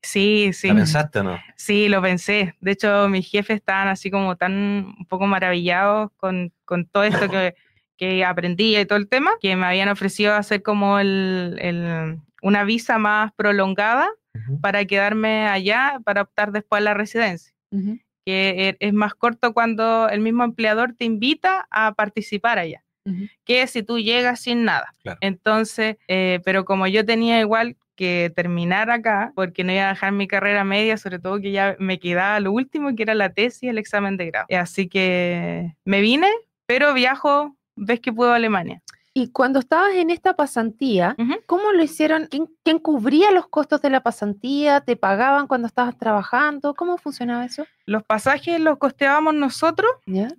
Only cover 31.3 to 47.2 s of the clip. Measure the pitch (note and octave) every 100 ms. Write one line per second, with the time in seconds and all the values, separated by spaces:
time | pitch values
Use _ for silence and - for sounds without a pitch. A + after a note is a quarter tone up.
31.3 | G3+ G3 G3 G3 F#3 F#3+ F#3 F3+ F3 G3
32.3 | G#3+ G3 G#3+ C4+ D#4 C#4+ A3+ A3 G#3+ G3
33.3 | - A#3+ - B3 A3 G#3 G#3 G3 F#3+ E3+
34.3 | A2 - F3+ F3 - F#3 G3 F#3 F3+ F3
35.3 | F3 E3+ E3+ E3+ - - G3 G#3 C4+ F#4
36.3 | A4+ - _ - B3 D4 C4 B3 C4+ D4
37.3 | C#4+ D4 _ _ - G3+ A#3 B3+ A3 A#3+
38.3 | A#3+ A3+ G3+ E3 - - - _ C4+ B3
39.3 | - C4 C4+ B3+ D#4+ G4+ F#4 E4 E4+ F#4+
40.3 | F4+ C#4+ - A3+ G#3+ C4+ G3 F3 A#3 A#3
41.3 | F#4+ - F4 G#4+ F#4+ D4+ - D4+ D#4+ D#4+
42.3 | C#4 D#4+ _ - D#4+ D#4+ D4 A3 D4+ G#4
43.3 | F#4 - D4+ C#4+ D4 C#4+ C4 B3 - G#3
44.3 | G3+ B3 C#4+ D4 C#4+ C#4+ A#3 G3 G3 C4
45.3 | C#4 C#4 B3+ A#3 - B3 B3 A3+ G#3 G3
46.3 | A#3+ D4+ C#4+ C#4+ C#4+ F4 F4 D4+ C#4